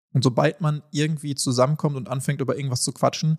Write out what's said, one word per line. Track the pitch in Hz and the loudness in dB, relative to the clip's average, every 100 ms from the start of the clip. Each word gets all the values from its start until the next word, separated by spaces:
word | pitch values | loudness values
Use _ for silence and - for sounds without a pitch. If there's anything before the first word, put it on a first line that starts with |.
| _ | _
Und | 139 | 2
sobald | 120 120 147 - | 4 4 2 2
man | 151 151 - | -2 -2 -4
irgendwie | 147 156 156 143 139 | -2 -2 -2 -6 -4
zusammenkommt | 139 123 131 156 151 135 | -2 2 2 2 -2 -4
und | 117 | -6
anfängt, | 135 143 143 | -6 -4 -2
über | 127 139 | -2 -2
irgendwas | 139 123 | -2 -4
zu | - | -4
quatschen, | - 123 - 156 | 0 -2 0 0